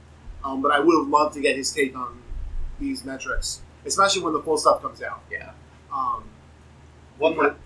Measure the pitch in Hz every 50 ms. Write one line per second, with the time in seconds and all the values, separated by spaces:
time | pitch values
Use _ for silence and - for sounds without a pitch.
0 | - - - - - - - - - 139 135 135 135 147 147 143 151 170 165 156
1 | 143 139 147 147 156 151 147 147 135 143 131 135 131 - - 151 139 131 - 131
2 | 127 123 - - - - - - - - - - - - - - 143 139 135 131
3 | - 135 135 131 - 127 123 - - - - - - - - - - 143 - 196
4 | 196 196 190 190 170 165 151 147 - 160 156 151 - 147 147 143 - 147 - -
5 | 123 - - - - - - - - - - - - - - - - - 143 139
6 | 131 131 - - - - - - - - - - - - - - - - - -
7 | - - - - 143 160 160 156 147 143 - - -